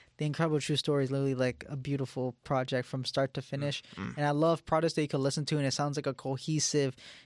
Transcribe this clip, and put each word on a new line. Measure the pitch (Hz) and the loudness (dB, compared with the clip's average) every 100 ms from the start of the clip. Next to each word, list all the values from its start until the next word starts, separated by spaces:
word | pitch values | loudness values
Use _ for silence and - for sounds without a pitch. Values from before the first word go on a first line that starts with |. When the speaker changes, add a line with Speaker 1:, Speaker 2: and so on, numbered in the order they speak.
| - - | -16 -4
Speaker 1:
The | 151 | -2
Incredible | 143 165 151 | 0 2 2
True | - 147 | 2 0
Story | - 143 | 2 2
is | 131 | 2
literally, | 139 139 127 | 2 0 2
like, | 127 120 - | 2 0 -6
a | 143 | -8
beautiful | 131 139 131 - 127 120 | -2 -2 -2 -2 -4 -4
project | - 135 127 131 123 | -2 0 0 -2 -2
from | 135 | -4
start | 127 - 131 | -4 0 0
to | - | -2
finish. | - 139 143 135 - - | -6 -4 -4 -4 -8 -8
Speaker 2:
Mm, | 104 | -6
mm. | 127 | 0
Speaker 1:
And | 147 | 2
I | |
love | 147 160 165 - | 4 4 2 2
projects | 160 160 | 2 2
that | 160 | 2
you | 151 | 0
can | 147 | 0
listen | 135 143 143 | 0 0 0
to, | 151 | 0
and | 139 | 0
it | |
sounds | - 147 143 | 0 -2 -2
like | 143 | -4
a | |
cohesive | 131 135 135 - 156 - 147 139 - - - | -4 -4 -4 -2 0 2 2 0 -2 -14 -20